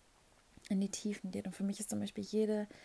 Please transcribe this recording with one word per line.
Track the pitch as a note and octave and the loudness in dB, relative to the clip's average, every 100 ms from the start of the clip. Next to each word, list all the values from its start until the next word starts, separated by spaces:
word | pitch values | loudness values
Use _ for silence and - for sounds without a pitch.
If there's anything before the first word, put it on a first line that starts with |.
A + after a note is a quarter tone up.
| - - - - - - - | -20 -20 -20 -20 -20 -20 0
in | F#3+ | 2
die | G3 | 2
Tiefen | - G#3+ G3+ F#3 | 0 -2 -2 -4
geht. | F#3+ G3+ | -4 -4
Und | |
für | F3 | -2
mich | G3 G3+ | -2 0
ist | G#3+ | -2
zum | G#3 | 0
Beispiel | G3+ - | -2 -4
jede | G3 G#3+ G#3+ G#3+ G#3+ - | 0 2 4 2 0 -8